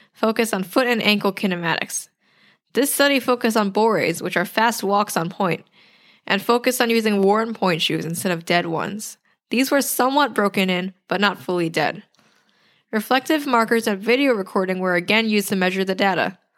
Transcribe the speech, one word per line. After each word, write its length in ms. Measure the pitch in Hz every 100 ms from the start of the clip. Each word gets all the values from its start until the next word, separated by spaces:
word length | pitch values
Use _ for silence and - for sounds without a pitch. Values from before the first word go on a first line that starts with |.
| _
focused 420 | - 226 226 220
on 100 | 190
foot 240 | 180 269 247
and 160 | 226
ankle 300 | 208 208 202
kinematics. 760 | 190 196 175 170 - - - - _ _ _ _ _ _
This 180 | 226 277
study 280 | - 285 269
focused 380 | - 240 233 220
on 140 | 202
bourrées, 500 | 208 226 180 - 165
which 160 | 180 175
are 80 |
fast 380 | 185 - 226 220
walks 320 | 196 202 202
on 140 | 175 165
point, 360 | - 185 - - _ _ _ _ _
and 160 | - 196
focused 400 | 208 240 254 247
on 80 | 233
using 320 | 226 214 202
worn 320 | 196 214 226
pointe 280 | 220 190 160
shoes 240 | - 160
instead 260 | 156 165 190
of 140 | 165
dead 200 | 170 175
ones. 520 | 175 156 - 214 - - _ _ -
These 180 | 233 269
were 120 | 277
somewhat 520 | 262 - 254 285 262
broken 360 | 214 202 196 185
in, 240 | 180 185 - -
but 140 | 185
not 160 | 202 180
fully 320 | - 180 165
dead. 340 | 165 147 208 - _ _ _ _ _ _ _ -
Reflective 560 | 220 - 262 262 311 285
markers 400 | 233 226 233 220
and 120 | 190
video 340 | 202 254 277
recording 440 | 220 190 196 185 185
were 160 | 185
again 340 | 175 175 214 226
used 220 | 208 196
to 60 |
measure 280 | 196 185 190
the 120 | 190
data. 420 | 190 196 170 175 190 _